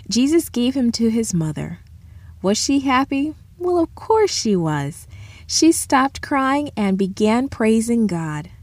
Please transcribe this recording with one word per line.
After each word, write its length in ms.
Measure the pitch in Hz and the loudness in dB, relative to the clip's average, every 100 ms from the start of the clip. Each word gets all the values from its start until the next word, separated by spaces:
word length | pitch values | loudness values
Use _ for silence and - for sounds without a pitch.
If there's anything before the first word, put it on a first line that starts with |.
| - | -4
Jesus 400 | 220 269 339 - | 0 2 2 0
gave 260 | 240 240 269 | -2 0 0
him 160 | 240 | 0
to 160 | 226 226 | 2 0
his 260 | 226 220 | 0 0
mother. 460 | 170 156 147 156 170 - - - - - - | -2 -2 -4 -8 -10 -16 -20 -20 -20 -20 -4
Was 160 | 185 214 | -2 0
she 220 | - 277 | 0 0
happy? 540 | 269 254 277 277 294 - - - | 2 0 0 -2 -4 -6 -16 -8
Well, 200 | 359 349 | -2 0
of 140 | 330 - | 0 -4
course 360 | - 440 403 | 0 2 2
she 220 | - 226 | 0 0
was. 540 | 190 160 151 143 - - - - - - | 0 0 -2 -4 -8 -16 -20 -20 -20 -6
She 240 | - 320 | 2 4
stopped 500 | 330 - 269 269 - | 2 2 2 2 -2
crying 480 | - 285 262 285 294 - | -4 -2 0 0 -2 -2
and 200 | 202 190 | 0 2
began 520 | 196 190 214 233 277 | 0 0 2 2 0
praising 580 | - 220 226 226 233 214 | 0 2 2 2 2 2
God. 420 | 170 160 151 - - | 0 -4 -6 -8 -16